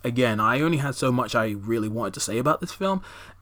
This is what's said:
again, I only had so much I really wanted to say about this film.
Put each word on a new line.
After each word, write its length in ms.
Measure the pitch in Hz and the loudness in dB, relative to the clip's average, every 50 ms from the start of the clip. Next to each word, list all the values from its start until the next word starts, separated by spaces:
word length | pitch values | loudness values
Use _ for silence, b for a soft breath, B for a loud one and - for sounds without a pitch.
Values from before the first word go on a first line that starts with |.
again, 380 | - 127 120 123 123 117 107 104 | -6 -2 2 2 2 2 4 4
I 200 | 107 110 123 135 | 4 4 4 2
only 180 | 151 165 170 139 | 2 2 2 2
had 180 | 139 139 127 | 0 -2 -2
so 160 | - 143 131 | 0 0 2
much 240 | 123 127 120 104 - | 2 2 0 2 2
I 140 | 117 110 110 | 2 2 0
really 380 | 104 101 98 110 113 113 107 107 | -2 -4 -2 0 0 0 0 0
wanted 260 | 107 117 110 95 - | -2 -2 -4 -4 -4
to 60 | - | -4
say 180 | - - 101 120 | -4 -2 0 0
about 220 | 123 147 156 - | 2 2 0 0
this 120 | 180 - | -2 -8
film. 300 | - - 190 190 190 190 B B B B B B B - | -6 -2 0 0 0 -2 B B B B B B B -2